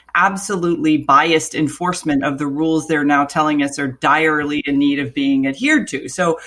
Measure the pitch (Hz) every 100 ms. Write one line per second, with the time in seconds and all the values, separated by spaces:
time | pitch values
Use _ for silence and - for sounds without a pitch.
0 | - - 190 190 - 196 170 165 156 151
1 | 135 139 165 160 - - 151 - 180 175
2 | 156 139 139 139 147 139 160 160 156 156
3 | 147 143 143 160 151 147 143 143 135 123
4 | 147 151 160 151 147 147 143 139 143 143
5 | 131 143 139 135 135 135 277 311 - -
6 | - - 170 165